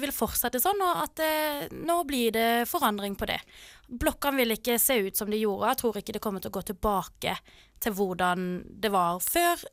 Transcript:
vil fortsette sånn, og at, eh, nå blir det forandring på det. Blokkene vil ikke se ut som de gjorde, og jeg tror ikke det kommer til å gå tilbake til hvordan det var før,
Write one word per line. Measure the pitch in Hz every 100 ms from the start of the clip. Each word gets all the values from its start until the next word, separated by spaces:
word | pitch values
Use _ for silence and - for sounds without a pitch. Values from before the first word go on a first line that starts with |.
| 285
vil | -
fortsette | 226 - 240 247
sånn, | 359 415
og | 370 330
at, | 311 -
eh, | 311 311 302 285 -
nå | - 311 339 285
blir | 262 233
det | 226 226 233 233
forandring | 349 247 208 202 196
på | 208
det. | - - - - - -
Blokkene | 247 311 - 285 269
vil | 233 220
ikke | 247 233
se | - 247
ut | 196 -
som | 208
de | 214
gjorde, | 214 196 208
og |
jeg | 262
tror | 240 208
ikke | - 208
det |
kommer | 220 196
til | -
å | 196
gå | -
tilbake | 202 220 196 - - 165 - - - - -
til | 233 196
hvordan | 196 175 180 180 180 180 - -
det | 214
var | 196 170 180
før, | - 339 349 339 -